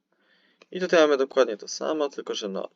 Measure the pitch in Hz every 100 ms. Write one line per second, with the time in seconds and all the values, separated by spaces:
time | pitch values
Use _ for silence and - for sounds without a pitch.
0 | _ _ _ _ _ _ _ 180 180 175
1 | 151 135 135 135 120 104 - - 139 156
2 | 143 - - 113 104 95 -